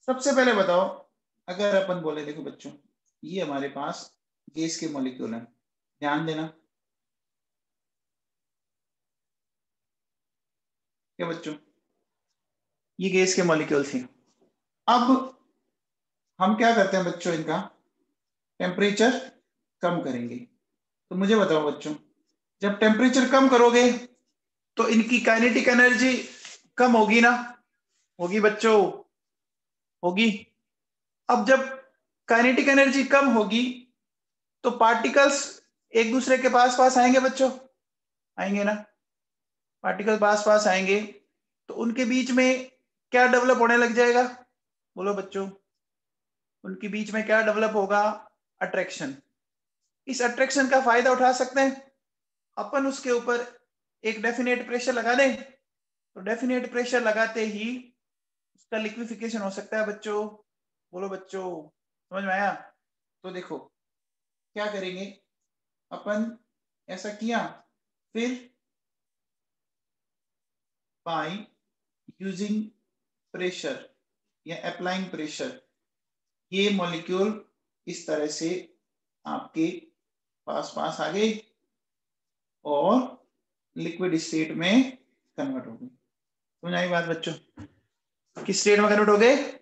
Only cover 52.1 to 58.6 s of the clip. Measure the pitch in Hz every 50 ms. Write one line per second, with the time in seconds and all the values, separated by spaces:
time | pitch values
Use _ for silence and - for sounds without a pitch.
52.1 | _ _ _ _ _ _ _ _ _ - 208 202 - 277 269 269 269 - - 262
53.1 | 240 240 233 240 240 240 240 - - _ _ _ _ _ _ _ _ _ - 214
54.1 | 226 220 208 233 233 240 247 247 247 247 240 233 240 247 240 - 247 233 220 226
55.1 | 247 254 277 269 226 214 - - - _ _ _ _ _ _ _ _ _ _ _
56.1 | _ 196 190 202 220 233 254 247 254 247 247 240 - 240 247 247 254 247 233 220
57.1 | 214 214 226 226 226 233 220 214 202 202 214 233 247 254 247 - _ _ _ _
58.1 | _ _ _ _ _ _ _ _ _ _